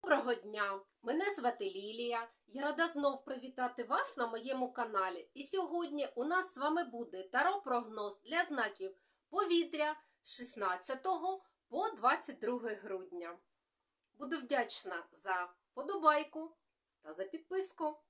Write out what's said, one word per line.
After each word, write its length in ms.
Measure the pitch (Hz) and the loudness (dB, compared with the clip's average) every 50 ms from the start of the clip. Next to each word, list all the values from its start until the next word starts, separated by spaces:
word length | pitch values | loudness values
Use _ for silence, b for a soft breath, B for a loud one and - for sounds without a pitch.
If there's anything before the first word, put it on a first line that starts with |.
| - 370 | 4 4
Доброго 240 | 302 - 220 247 240 | 4 4 4 2 0
дня! 460 | - - 208 214 214 208 202 196 196 - - _ _ - | -2 -2 -8 -2 0 0 0 0 -4 -8 -14 _ _ -4
Мене 320 | 226 269 320 392 415 403 | -2 0 2 2 2 2
звати 300 | 370 240 247 233 - 202 | 2 2 0 0 0 -4
Лілія. 640 | 196 190 190 202 208 220 226 240 240 233 233 233 226 b b b | -6 -4 -6 -8 -8 -6 -4 -2 -2 -2 -2 -4 -6 b b b
Я 160 | _ - 262 277 | _ -8 -2 -2
рада 260 | 294 294 302 330 330 | -2 2 4 4 4
знов 360 | - 285 285 277 277 - - | 4 4 2 2 2 0 -6
привітати 600 | - 269 254 247 262 - - 247 247 - - 233 | -8 -8 -8 -8 -10 -6 -4 -4 -4 -2 -4 -2
вас 320 | 233 277 392 554 - - | 0 0 2 4 2 2
на 100 | - 240 | 2 0
моєму 460 | 233 226 226 226 262 262 254 254 254 - | 0 0 -6 -4 -4 -2 -2 -2 -2 -2
каналі. 560 | - 233 226 214 196 190 185 175 175 156 - _ | -4 -4 0 0 0 0 0 -2 -6 -12 -14 _
І 100 | 269 277 | 0 2
сьогодні 640 | - - 381 359 - 311 349 339 294 285 294 277 - - | 2 4 2 0 0 0 -2 -2 -2 -2 -4 -4 -4 -2
у 100 | 233 254 | -4 -2
нас 300 | 302 349 370 - - - | 2 2 2 2 2 0
з 20 | |
вами 280 | 247 269 302 311 339 349 | 0 0 0 2 0 0
буде 380 | 254 226 233 240 - - 185 190 | -2 -4 -8 -8 -6 -8 -10 -10
таро-прогноз 960 | - - 247 294 349 403 403 392 277 240 240 240 220 214 220 208 208 190 - _ | -2 0 2 2 4 2 0 -2 0 -2 -2 -2 -4 -6 -6 -4 -4 -4 -6 _
для 200 | - 294 339 359 | -2 0 0 0
знаків 520 | 349 302 262 233 208 196 - 190 190 190 b b b b b b _ | 0 0 0 0 -2 -2 -6 -8 -8 -10 b b b b b b _
повітря 680 | - 381 403 349 349 339 330 - - 302 302 302 311 B B B B B B | 0 0 2 6 6 4 4 2 0 0 0 0 0 B B B B B B
з 140 | - - | 0 0
шістнадцятого 1080 | - 247 233 - 240 202 185 180 180 - - 262 254 - 370 370 330 311 370 381 381 b b b b _ _ | 4 4 4 2 2 2 0 0 0 0 0 -2 0 0 0 0 2 0 -2 -2 -2 b b b b _ _
по 220 | 226 302 415 440 | -2 0 0 0
двадцять 480 | 427 - 214 254 294 - - - 262 - | -2 2 2 2 4 4 0 -2 -4 -2
друге 360 | - 226 247 247 226 233 214 | -2 -2 -2 0 -2 -4 -6
грудня. 640 | 202 196 208 190 185 185 185 175 175 170 170 175 175 _ _ _ _ _ _ _ _ _ _ _ _ _ _ _ _ | -6 -6 -6 -6 -6 -6 -8 -10 -10 -8 -10 -10 -14 _ _ _ _ _ _ _ _ _ _ _ _ _ _ _ _
Буду 200 | 285 262 330 302 | -6 -4 -4 -4
вдячна 680 | 247 240 285 285 233 - - - - 196 180 170 170 - - | -2 0 0 0 2 0 0 -2 -2 -4 -6 -6 -8 -6 -4
за 400 | - - 196 185 180 180 180 - _ _ _ _ | -4 0 0 0 0 -2 -4 -8 _ _ _ _
подобайку 800 | 247 285 294 403 403 320 311 302 294 302 - - 311 320 330 - _ _ _ _ _ _ _ _ _ _ | -8 -4 -2 -2 6 6 6 6 6 2 0 -6 -10 -10 -10 -12 _ _ _ _ _ _ _ _ _ _
та 120 | - - | -10 -6
за 100 | - 190 | -6 -6
підписку. 760 | - - 320 - _ 370 381 381 - - - 330 302 302 - _ | -4 -6 -12 -10 _ 0 2 2 2 0 -2 -2 -4 -4 -6 _